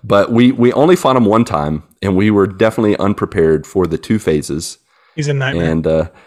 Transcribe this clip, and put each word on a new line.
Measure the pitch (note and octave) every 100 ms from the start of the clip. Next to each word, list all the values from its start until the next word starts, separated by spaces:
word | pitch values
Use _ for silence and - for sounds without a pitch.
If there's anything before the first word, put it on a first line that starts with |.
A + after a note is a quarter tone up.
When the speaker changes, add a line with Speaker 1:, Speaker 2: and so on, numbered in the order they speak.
Speaker 1:
But | G#2+ G2+ F#2+
we, | A#2 B2
we | B2 A#2+
only | A#2 D#3 F#3
fought | - C3
him | G#2+
one | A2 A#2
time, | D#2 D2 D#2 - _
and | G2 F#2
we | G#2
were | G#2 F#2+
definitely | F#2+ A2 A#2 G#2+ G2+
unprepared | G2+ G2+ G2 G2+ D#2+ D#2 -
for | G2 F2
the | D#2
two | - A2
phases. | F#2+ D#2 - D2 - - _ _ _ -
Speaker 2:
He's | D3
a |
nightmare. | C#3+ C3 E2+ E2
Speaker 1:
And, | E2 D#2
uh, | D#2+ E2 -